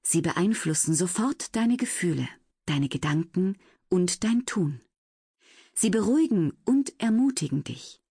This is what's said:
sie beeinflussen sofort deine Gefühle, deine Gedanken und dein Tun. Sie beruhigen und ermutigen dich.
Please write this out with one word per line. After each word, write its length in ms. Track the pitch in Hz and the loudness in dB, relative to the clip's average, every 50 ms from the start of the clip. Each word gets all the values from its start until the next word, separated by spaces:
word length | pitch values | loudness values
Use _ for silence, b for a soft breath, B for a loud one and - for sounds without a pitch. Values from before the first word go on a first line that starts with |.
sie 200 | _ - - 170 | _ 0 0 0
beeinflussen 720 | 160 165 - 160 180 208 220 - - 165 156 - - - 160 | 0 0 0 0 0 0 0 0 -2 -2 -2 0 0 0 0
sofort 600 | 147 180 175 - - 220 269 294 - - - - | 0 -2 -2 -2 -2 -2 -2 -2 -4 -10 -6 -2
deine 220 | 226 226 233 247 | 0 2 2 2
Gefühle, 520 | 254 247 233 - - - 175 156 135 127 - - _ _ _ _ _ _ | 0 -2 -6 -4 -2 -2 -2 0 -2 -4 -6 -10 _ _ _ _ _ _
deine 220 | - 147 143 139 131 | -2 0 0 0 0
Gedanken 680 | - 143 - 147 147 156 170 - - 180 185 190 196 b b b b b b b | -2 -4 -2 0 0 0 -2 -2 -2 0 0 0 -2 b b b b b b b
und 360 | 185 185 180 175 - - - | 2 2 2 0 -2 -2 0
dein 200 | 220 233 240 254 | 0 0 0 0
Tun. 360 | - - 220 170 147 143 117 _ _ _ _ _ _ _ _ _ _ _ b b b b b b b | -2 -2 -2 0 -2 -2 -6 _ _ _ _ _ _ _ _ _ _ _ b b b b b b b
Sie 180 | b - - 226 | b -2 0 2
beruhigen 600 | 185 226 202 208 254 311 320 - 226 185 160 143 - _ _ | 2 2 2 2 4 2 4 4 2 2 2 0 -2 _ _
und 360 | - 262 277 269 - - _ | 2 2 2 2 0 -4 _
ermutigen 640 | 226 226 220 233 262 277 262 - 156 143 135 147 | 0 2 2 4 2 2 2 -2 -4 -2 -2 -4
dich. 380 | - - 123 - - - - _ _ _ | -4 -6 -12 -12 -14 -20 -20 _ _ _